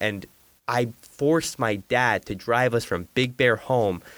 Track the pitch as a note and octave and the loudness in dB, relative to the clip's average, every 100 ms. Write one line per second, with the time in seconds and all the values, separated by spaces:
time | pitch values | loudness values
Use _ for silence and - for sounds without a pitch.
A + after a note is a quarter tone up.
0 | G#2+ G2+ - _ _ _ - B2 A#2+ - | -4 -4 -10 _ _ _ -4 -2 -2 -6
1 | - - C#3+ E3 D#3+ - A#2 G2+ - B2 | -20 -2 2 2 0 -2 -2 -2 -2 0
2 | B2 G2 - G2 - A#2 B2+ A#2 - F2 | 2 0 -4 -6 0 2 2 0 -2 -4
3 | F2 B2+ B2+ B2+ B2+ A2 - B2+ G#2 F2 | -2 -2 -2 2 2 2 0 0 0 -2
4 | - | -8